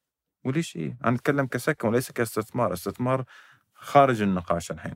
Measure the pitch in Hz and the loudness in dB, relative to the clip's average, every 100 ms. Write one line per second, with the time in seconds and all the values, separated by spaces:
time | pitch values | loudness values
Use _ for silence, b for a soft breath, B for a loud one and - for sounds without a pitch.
0 | _ _ _ _ 127 147 165 170 147 120 | _ _ _ _ -4 -4 -4 -6 -8 -4
1 | 117 123 - 139 131 131 - 151 113 120 | -2 0 0 0 -2 -2 -2 0 2 0
2 | - - 117 110 104 123 107 92 101 - | -2 -4 -4 -4 -4 -2 -2 -2 -6 -4
3 | 123 135 127 B B B B - - 143 | -2 -2 -4 B B B B -20 4 6
4 | 139 113 101 90 87 85 - 80 - | 8 4 2 0 -2 -6 -6 -10 -10